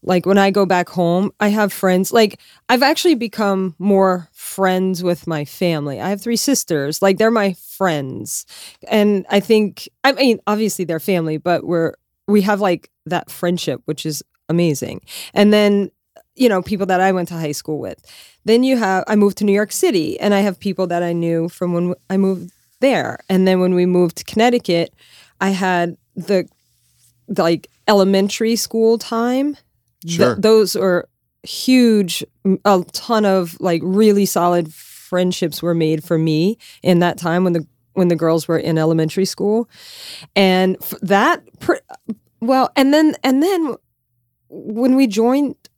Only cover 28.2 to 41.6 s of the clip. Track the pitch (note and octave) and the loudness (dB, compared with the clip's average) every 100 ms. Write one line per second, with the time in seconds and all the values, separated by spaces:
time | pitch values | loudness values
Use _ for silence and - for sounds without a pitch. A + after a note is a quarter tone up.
28.2 | G3+ - A3 A3+ - A3+ A3 A3+ - A3+ | 0 -2 -2 -2 -4 0 2 0 -2 -4
29.2 | A#3+ B3+ C#4+ C#4+ _ _ _ _ E3 E3+ | -2 -2 -4 -6 _ _ _ _ -8 0
30.2 | A3 G#3+ G#3+ A3 G3 - F#3+ F3 - _ | 0 2 4 4 2 0 0 0 -4 _
31.2 | _ _ - - - B3+ A#3+ G#3+ F3+ - | _ _ -16 -8 2 4 6 4 0 -6
32.2 | - _ G3 F#3+ G#3 F#3+ F3 - - A3+ | -10 _ -2 0 2 2 0 -12 -2 0
33.2 | G#3 F#3+ F3 E3 F#3 E3+ D#3+ F#3+ A3 G3+ | 2 0 -2 -6 -2 -2 -2 2 4 4
34.2 | G3 - F3 F3 D#3+ - - - - F3+ | 2 0 0 0 -2 -10 -20 -20 -6 -2
35.2 | F3+ F3 F3 - E3+ E3 D#3 D#3 - E3 | -2 -2 -4 -4 -4 0 0 -2 -2 -2
36.2 | D#3+ D#3 F3+ A3+ - - - F3 F3 - | 0 0 0 -2 -12 -6 0 2 2 -2
37.2 | E3+ F3 F#3 E3+ D#3 _ _ - F3 E3+ | -2 0 0 -2 -6 _ _ -2 0 2
38.2 | E3 D#3+ D#3+ E3 - D#3+ D#3 E3 D#3+ F#3+ | 0 0 0 -2 0 0 2 0 0 -2
39.2 | F#3+ - G3 A3 A#3 - - - - - | -4 -2 -2 -2 -4 -12 -20 -20 -20 -20
40.2 | - - F#3+ F#3 F#3 F#3+ - - F#3 G3 | -6 2 2 4 0 -2 -8 -10 0 2
41.2 | C4 E4+ _ _ | 4 0 _ _